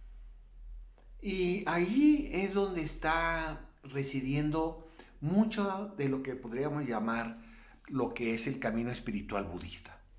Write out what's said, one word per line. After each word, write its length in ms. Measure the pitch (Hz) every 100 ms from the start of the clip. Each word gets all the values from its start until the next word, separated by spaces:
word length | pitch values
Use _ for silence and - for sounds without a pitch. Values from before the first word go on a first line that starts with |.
| - - - - - - - - - - - -
Y 420 | 202 190 180 190 156
ahí 640 | 170 180 254 302 294 -
es 220 | 170 196
donde 300 | 196 196 180
está 880 | 151 - 156 165 165 165 160 156 - _
residiendo 1040 | 139 139 139 135 131 143 151 160 165 165 - - - -
mucho 720 | 147 196 220 - 196 190 208 -
de 120 | 139
lo 140 | 135
que 120 | 131 123
podríamos 500 | 113 120 147 147 131
llamar 540 | 110 113 113 113 - - - - - -
lo 260 | 135 117
que 200 | - 113
es 140 | 113 131
el 120 | -
camino 320 | 113 113 120
espiritual 540 | - - 104 - 104 92
budista. 560 | 90 87 - - - -